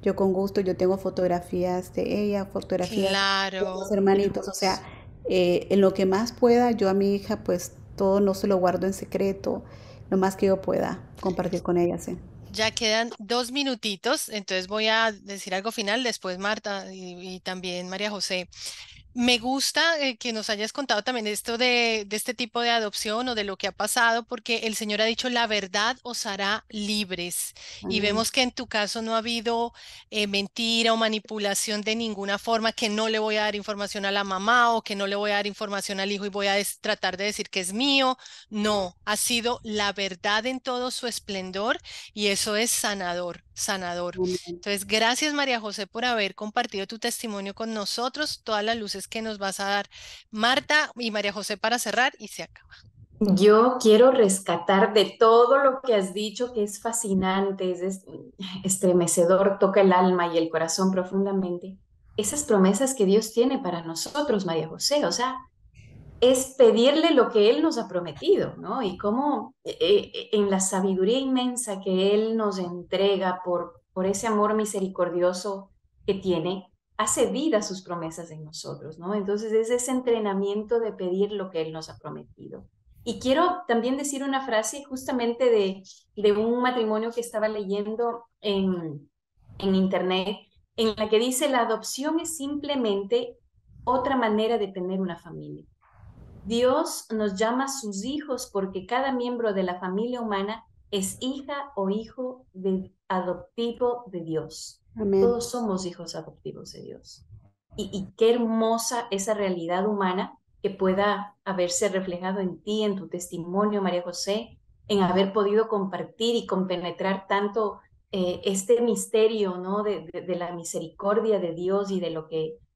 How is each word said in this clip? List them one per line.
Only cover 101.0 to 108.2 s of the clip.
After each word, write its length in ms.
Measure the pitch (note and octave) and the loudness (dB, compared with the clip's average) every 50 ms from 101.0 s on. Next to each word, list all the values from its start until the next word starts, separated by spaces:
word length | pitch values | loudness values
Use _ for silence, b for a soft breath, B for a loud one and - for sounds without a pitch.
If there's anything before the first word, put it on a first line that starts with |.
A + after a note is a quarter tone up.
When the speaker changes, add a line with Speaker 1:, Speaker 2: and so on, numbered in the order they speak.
| F#3+ F#3+ - - | -4 -4 -6 -6
Speaker 3:
hija 500 | - B3+ C#4 D4 - - - C#4+ C#4 - - | -6 -6 -6 -6 -6 -8 -8 -8 -8 -8 -4
o 140 | - G3 F#3+ | -2 -2 0
hijo 580 | G3+ A3 A3+ - - - B3+ B3+ B3+ - - _ _ | 0 -2 -4 -8 -10 -8 -8 -8 -8 -12 -18 _ _
de, 400 | F#3+ F#3 F#3+ F#3+ F#3 F#3 - _ _ _ _ | -6 -2 -2 -2 -2 -4 -8 _ _ _ _
adoptivo 1000 | G3 F#3 F3+ F3+ F3 F3+ - - _ - A#3 A#3 A#3 - B3 B3 A#3+ A#3+ A#3+ F#3+ | -4 -2 -2 -2 -4 -6 -8 -16 _ -6 -4 -4 -2 0 0 0 0 -2 -6 -10
de 140 | F#3+ F3 E3 | -10 -10 -6
Dios". 600 | D#3+ D#3+ D#3 C#3+ - - - - - - _ _ _ - | -4 -4 -4 -4 -6 -12 -14 -16 -16 -18 _ _ _ -8
Speaker 1:
Amén. 400 | A3+ G#3+ G3 G3 F#3+ G3 A#3+ A#3+ | -4 0 2 4 4 6 4 4
Speaker 3:
Todos 160 | A#3 A#3 - | 2 -2 -4
somos 340 | - B3 A#3 G#3+ F#3 F3+ F#3 | -4 -4 -2 -2 -2 -4 -4
hijos 300 | F3 F3 - E3+ D#3+ - | -6 -10 -10 -14 -12 -12
adoptivos 560 | E3 D#3+ D3+ D3 _ _ - - - - - - | -12 -12 -14 -18 _ _ -14 -12 -12 -16 -16 -16
de 80 | - - | -16 -16
Dios. 440 | - - - - - - - - _ - - _ - _ _ _ _ - | -16 -16 -18 -18 -20 -20 -20 -20 _ -20 -20 _ -20 _ _ _ _ -10
Y, 140 | - G#3+ G3+ - | -10 -10 -8 -6
y 200 | G3 - - - | -8 -10 -10 0
qué 140 | - | 4